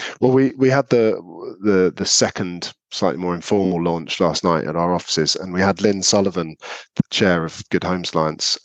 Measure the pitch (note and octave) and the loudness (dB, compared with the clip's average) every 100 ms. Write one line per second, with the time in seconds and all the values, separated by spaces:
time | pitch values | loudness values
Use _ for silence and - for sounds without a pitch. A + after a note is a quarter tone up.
0 | - - B2 C3 C3+ C3 C3 C3+ B2+ A#2+ | -14 -2 2 4 2 2 2 2 2 2
1 | A2 F#2 F2 E2+ F#2 F2 G#2 F#2+ F2+ - | 4 0 -6 -14 -14 -4 2 4 2 0
2 | F#2+ - G#2+ - F#2 F2 - - _ - | 0 2 0 -2 -6 -8 -12 -16 _ -2
3 | F#2+ C#2+ F2+ E2+ - G#2 F#2 F2 E2+ E2+ | -2 0 -4 -4 0 2 2 2 0 -2
4 | C#2+ - F2 D#2 F2+ D#2+ - E2 F2 F2 | -4 0 0 2 2 0 0 -2 0 0
5 | - - - - F#2 F2+ G2 F2+ G#2 G2 | -2 -2 0 -2 -4 0 0 2 2 2
6 | F#2 G#2 F#2+ F2+ D#2+ D2+ - - - - | 2 2 2 -2 -6 -10 -14 -16 -10 -10
7 | - - G2+ E2+ E2 - - F#2 E2+ F2+ | -6 0 2 2 -2 -8 -4 -4 -2 -4
8 | E2+ E2+ D#2 D2+ - - | -4 -2 -2 -2 -4 -4